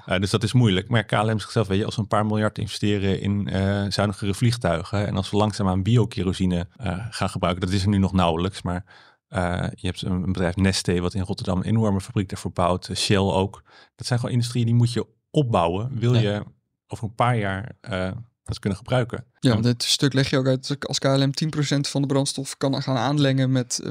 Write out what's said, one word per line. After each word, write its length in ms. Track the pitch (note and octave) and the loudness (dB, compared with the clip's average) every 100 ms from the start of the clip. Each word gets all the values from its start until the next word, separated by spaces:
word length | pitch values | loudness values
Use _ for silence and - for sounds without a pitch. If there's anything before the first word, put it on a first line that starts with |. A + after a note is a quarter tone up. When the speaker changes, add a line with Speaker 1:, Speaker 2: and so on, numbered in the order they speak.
| - | -4
Speaker 1:
Eh, 140 | F#2 | -2
dus 100 | G2 | 0
dat 140 | G#2+ | 0
is 100 | G#2 | 2
moeilijk. 360 | B2 A#2 F#2 - | 4 4 4 2
Maar 140 | A#2 | 0
K 80 | - | 2
L 200 | A2+ A2 | 0 0
M 60 | A2 | -2
zichzelf, 280 | - A#2 G2+ | -2 -2 0
weet 100 | G2 | 0
je, 60 | G#2+ | 0
als 100 | - | -2
we 60 | |
een 60 | G2 | 0
paar 180 | G#2+ G#2+ | 2 2
miljard 320 | G#2+ G#2+ - | 2 0 -2
investeren 640 | G#2+ - G#2 G#2 G2 F#2 | -6 -2 0 2 0 0
in, 260 | G2 G2+ - | 0 -2 0
eh, 380 | F#2 G2 G2+ G2+ | 0 0 0 -2
zuinigere 440 | - G2+ G2 G2 | 0 0 0 -4
vliegtuigen 720 | G2 A#2+ A#2 F2 E2+ F2+ G2+ G#2 | 0 0 2 0 0 -2 -2 -2
en 80 | F#2 | -2
als 140 | G2 | -2
we 80 | G2+ | 2
langzaamaan 460 | G#2+ - G2 F#2+ | 2 2 0 2
biokerosine, 840 | F#2+ A#2+ G2+ - F#2 F2+ F#2 F2 E2+ - | 4 4 2 0 -2 0 0 0 -4 -6
eh, 280 | F#2+ F#2 A2+ | -6 -6 -8
gaan 200 | - F#2+ | -4 -4
gebruiken, 360 | F#2 F2 F2+ F#2 | 0 -2 0 -2
dat 80 | G2 | 0
is 60 | |
er 60 | F#2+ | 2
nu 80 | G2+ | 2
nog 160 | F#2+ | 2
nauwelijks, 480 | F#2 E2+ E2 F#2 - | 4 2 2 -2 -4
maar, 240 | - F2+ - - - _ _ | -6 -6 -8 -20 -20 _ _
eh, 380 | - F2 F2+ F2+ - | -2 0 -2 -4 -4
je 120 | F#2 | -6
hebt 140 | - | -6
een, 100 | - | -4
een 200 | F2+ F#2 | -2 -2
bedrijf 240 | F2+ F2 F2 | -2 -2 2
Neste 460 | F#2+ F#2+ - A2 | 0 0 0 0
wat 120 | F2 | -2
in 80 | G2 | -4
Rotterdam 340 | F#2 G2 G2 F#2 | -4 -4 -2 -2
een 60 | |
enorme 380 | G#2 A2+ A2 F#2+ | 0 0 2 0
fabriek 280 | - A2 F#2+ | -2 -4 -4
daarvoor 220 | F#2+ - | -6 -6
bouwt, 360 | - F2 F2+ - | 0 2 0 -2
eh, 60 | F#2+ | -4
Shell 220 | - G2+ | 2 4
ook. 460 | F#2+ F#2 F#2+ - _ - - _ | 4 2 0 -4 _ -20 -20 _
Dat 120 | - | -4
zijn 120 | A#2+ | -2
gewoon 140 | B2 B2 | 0 -2
industrieën 300 | A#2+ B2 A#2 | 0 0 2
die 100 | A#2+ | 4
moet 180 | A#2 | 4
je 140 | A#2 - _ _ D#3 | 0 -6 _ _ 0
opbouwen, 640 | C3 G#2 E2+ F#2 B2 B2 | 2 2 2 0 -4 -2
wil 140 | A#2 | 2
Speaker 2:
Ja. 60 | A#2+ | 4
Speaker 1:
je 220 | G#2 G#2 - - _ _ _ | 2 0 -6 -16 _ _ _
over 180 | - G#2 | -10 -10
een 100 | - | 0
paar 220 | A#2+ A#2+ | 2 2
jaar, 380 | G2+ F#2+ - - | 0 -4 -8 -14
eh, 300 | - F#2+ F#2 F#2+ - _ | -8 -4 -4 -6 -12 _
dat 160 | - A2+ | -10 -6
kunnen 180 | G#2+ F#2+ | -4 -4
gebruiken. 480 | - B2+ A#2 - - _ | -2 0 0 -6 -12 _
Speaker 3:
Ja, 100 | C3+ | 0
Speaker 1:
En 20 | |
Speaker 3:
want 120 | G#2+ | 2
dit 200 | A#2+ A#2+ | 2 0
stuk 300 | - - C#3+ | 0 0 2
leg 160 | C3 C3 | 2 2
je 80 | C#3 | 2
ook 100 | C3 | 2
uit, 280 | C3 - C#3+ - | 0 -4 -8 -6
als 120 | C#3 | -2
K 40 | |
L 200 | C#3 C3+ C#3 | 0 2 0
M 40 | |
tien 180 | C3+ D#3 | 0 -4
procent 380 | D3+ D3 C#3+ C#3+ | -2 0 0 0
van 140 | C#3+ | -2
de 60 | C#3 | 0
brandstof 500 | C3+ C#3+ - C3+ - | 0 0 -4 -10 -4
kan 240 | C#3 C3+ | -2 -2
gaan 160 | C3+ C3 | -2 0
aanlengen 540 | B2 D3 C#3 C3+ C3 | 0 2 2 4 4
met, 300 | C3 B2 - - | 2 0 -4 -2